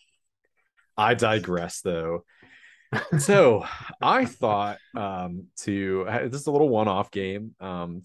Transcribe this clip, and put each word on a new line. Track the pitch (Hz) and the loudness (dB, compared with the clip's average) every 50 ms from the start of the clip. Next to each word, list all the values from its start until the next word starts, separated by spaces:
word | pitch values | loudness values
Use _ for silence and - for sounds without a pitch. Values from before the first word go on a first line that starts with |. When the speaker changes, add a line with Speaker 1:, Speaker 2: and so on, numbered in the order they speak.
| _ _ _ _ _ _ _ _ _ _ _ _ _ _ _ _ _ _ - | _ _ _ _ _ _ _ _ _ _ _ _ _ _ _ _ _ _ -2
Speaker 1:
I | 107 107 117 | 0 2 2
digress, | 123 110 117 110 110 107 87 90 90 87 85 85 - - | 4 4 2 2 2 0 0 -2 -4 -4 -4 -6 -8 -6
though. | - 95 87 82 82 82 85 85 - _ | -4 -4 -4 -2 -2 -4 -6 -6 -8 _
Speaker 2:
<laughs> | _ _ - - - - - - - _ _ - - - - - 175 147 | _ _ -20 -20 -20 -20 -20 -20 -20 _ _ -8 -6 -6 -4 -2 0 0
Speaker 1:
So, | 139 - 202 196 165 127 110 95 - - - - - - - - | 2 4 6 8 8 8 6 4 2 -4 -12 -12 -14 -14 -8 -2
I | 120 147 208 262 254 | 0 2 2 2 2
thought, | - - - 123 110 104 101 101 104 101 - _ _ - | -2 -4 -2 0 0 2 0 0 -2 -6 -10 _ _ -10
um, | 117 101 98 95 90 90 87 87 92 90 - - - | -8 -6 -6 -6 -6 -8 -8 -10 -12 -14 -16 -16 -10
to, | - 107 101 98 98 95 95 95 92 101 110 120 131 117 | -6 -4 -2 -2 -2 -2 -2 -2 -2 -2 -2 -2 -2 -4
this | 127 143 | -6 -6
is | - | -4
a | 156 | 0
little | 143 143 156 139 | 2 4 4 4
one-off | 117 107 110 104 95 98 - - | 4 4 4 2 2 0 -2 -4
game, | - 98 95 95 98 104 110 110 - - | -4 -6 -6 -4 -6 -8 -10 -14 -16 -14
um, | 92 95 90 87 87 87 85 90 - | -12 -10 -8 -8 -8 -8 -10 -12 -12